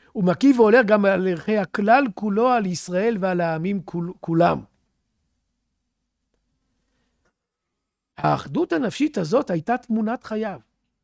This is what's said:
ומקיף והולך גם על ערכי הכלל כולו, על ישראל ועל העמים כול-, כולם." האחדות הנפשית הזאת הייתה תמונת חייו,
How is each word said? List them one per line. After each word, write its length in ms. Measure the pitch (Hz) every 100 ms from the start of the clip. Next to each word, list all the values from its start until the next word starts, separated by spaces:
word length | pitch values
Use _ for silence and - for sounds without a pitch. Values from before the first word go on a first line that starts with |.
| _ -
ומקיף 440 | 180 165 277 247
והולך 260 | 220 240 208
גם 200 | 214 196
על 220 | 190 185
ערכי 300 | 165 - 214
הכלל 460 | 185 - 208 254 269 -
כולו, 340 | 214 202 247
על 160 | 240 185
ישראל 520 | 165 - 180 226 214
ועל 220 | 185 180
העמים 400 | 170 160 180 202 -
כול-, 280 | 175 175 -
כולם." 420 | - 165 170 147 - _ _ _ _ _ _ _ _ _ _ _ _ _ _ _ _ _ _ _ _ _ _ _ _ _ _ _ _ _ _ _ _ _ _ -
האחדות 560 | 151 - - 147 359
הנפשית 440 | 330 240 - 294 220
הזאת 320 | 156 233 277
הייתה 280 | 170 190 247
תמונת 460 | - 220 214 240
חייו, 360 | - 220 214 147 _ _ _ _